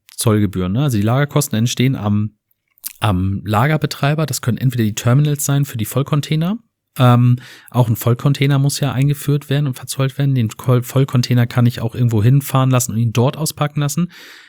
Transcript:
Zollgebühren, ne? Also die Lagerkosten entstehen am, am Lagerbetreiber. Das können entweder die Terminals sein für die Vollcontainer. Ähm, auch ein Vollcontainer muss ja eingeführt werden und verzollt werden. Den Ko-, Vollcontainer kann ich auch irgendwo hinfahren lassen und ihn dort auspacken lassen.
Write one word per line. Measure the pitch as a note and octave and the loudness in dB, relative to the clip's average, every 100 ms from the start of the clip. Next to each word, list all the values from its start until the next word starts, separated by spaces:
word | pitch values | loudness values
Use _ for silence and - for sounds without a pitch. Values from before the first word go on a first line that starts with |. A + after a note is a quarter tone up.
| _ - | _ -4
Zollgebühren, | A2+ G#2+ G2+ F#2 F2+ | 0 2 2 0 -2
ne? | A2 | 0
Also | D3 G#2+ | 0 0
die | |
Lagerkosten | G#2+ B2+ C#3+ D3+ - G#2+ | 2 0 0 -2 -2 0
entstehen | A#2+ - C3 B2+ | 0 0 0 0
am, | G#2 G#2 G#2+ - _ _ _ _ - - | 0 0 -2 -8 _ _ _ _ -16 -4
am | A2 F2+ F#2+ G2 | 0 0 0 -4
Lagerbetreiber. | G2 G#2 C#3 D#3 D3 - C#3+ D3 - | -2 0 2 0 -2 -2 -2 0 -2
Das | A#2+ | -4
können | - G2+ | -4 -2
entweder | B2+ A#2+ | -2 0
die | G#2+ | -2
Terminals | G#2 A#2 C3 D3 D3 | 0 2 4 2 0
sein | - C#3+ | -2 0
für | C#3+ A2 | -2 -4
die | |
Vollcontainer. | G#2 B2+ C#3 D3 - D#3 E3+ A3+ - _ _ - | -4 -2 -2 -2 -2 -2 -2 -4 -10 _ _ 2
Ähm, | B2 B2 B2 B2 - - - | 4 6 4 2 -2 -20 -6
auch | B2 A#2 | 0 0
ein | A2 | 0
Vollcontainer | A#2 B2 C#3+ C3+ C#3 C#3 | 0 0 0 0 2 2
muss | C#3+ - | 0 0
ja | C#3 | -2
eingeführt | A#2+ C#3+ C#3+ - D3 - | 0 0 0 -2 -2 -2
werden | C#3 D3 | -2 -2
und | |
verzollt | C3 - - C3+ - | -6 -10 -4 -4 -2
werden. | C#3+ | 0
Den | C3 A2 | 0 -2
Ko-, | - - B2 | -4 0 0
Vollcontainer | A#2 C3+ C3+ B2 - B2 A#2 | 0 0 0 0 2 2 2
kann | B2+ A#2+ | 2 2
ich | A#2 | 0
auch | A2+ | -6
irgendwo | - A#2+ A2+ | -2 0 2
hinfahren | A2+ C#3 C#3 C3+ C3 | 4 2 2 0 2
lassen | B2+ A2 | 2 0
und | G#2 | -2
ihn | A#2 | 0
dort | A#2 B2+ D3 | 0 0 -2
auspacken | D#3+ - D3 D3+ | -6 -4 -4 -2
lassen. | C#3+ E3 F3 - - - | -4 -2 -4 -6 -20 -20